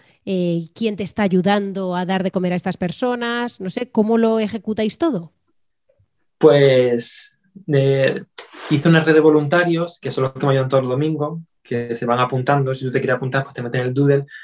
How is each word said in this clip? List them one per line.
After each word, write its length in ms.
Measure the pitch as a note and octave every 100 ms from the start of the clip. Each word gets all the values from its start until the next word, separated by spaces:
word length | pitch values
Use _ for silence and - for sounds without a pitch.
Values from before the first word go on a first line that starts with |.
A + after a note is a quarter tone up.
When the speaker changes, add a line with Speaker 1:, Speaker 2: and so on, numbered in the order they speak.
| _ _ -
Speaker 1:
Eh, 420 | F#3+ F3 E3+ D#3+
¿quién 240 | - A3 G#3
te 60 |
está 200 | G3 -
ayudando 720 | G3+ F#3 F3+ G#3 G3 F#3+ F#3 F3+
a 100 | F3+
dar 180 | F#3+
de 80 | F3+
comer 200 | F#3 F3+
a 60 | F3+
estas 180 | F#3 F3
personas? 840 | F3+ - B3 A#3+ A#3+ A#3+ A#3+ -
No 80 | F#3
sé, 200 | B3 B3
¿cómo 280 | - G#3+ A3+
lo 220 | A3+ A3+
ejecutáis 580 | G#3+ G#3+ G#3+ G#3+ A3 -
todo? 340 | E4 G3+ E3 _ _ _ _ _ _ _ _ _ _ -
Speaker 2:
Pues, 1000 | D#3 D3 C#3 C3 B2 A#2 - - - - _ - -
eh, 560 | C#3 C#3 C3+ C3+ D3 - - - - -
hice 200 | C#3+ E3+
una 120 | D#3+
red 120 | D#3
de 60 | D#3
voluntarios, 800 | D#3 D3+ C#3+ F3 F3 E3 E3+ -
que 120 | C3
son 140 | C3+ C3
los 80 |
que 120 | C3 C#3+
me 60 |
ayudan 180 | C3+ C3
todos 140 | C3+
los 80 | B2+
domingos, 480 | B2+ D#3 D3+ D3+ E3 E3 _
que 320 | - A#2+ A#2+ A#2
se 100 | A#2
van 140 | B2
apuntando. 540 | B2 C3 B2+ C#3+ C3 C3
Si 100 | C3
tú 60 |
te 80 | C3+
quieres 160 | C3 B2+
apuntar, 280 | C3 C3+
pues 120 | - -
te 60 |
metes 200 | A#2+ C3
en 60 | B2+
el 60 |
Doodle, 320 | B2+ C#3+ C#3 C#3 -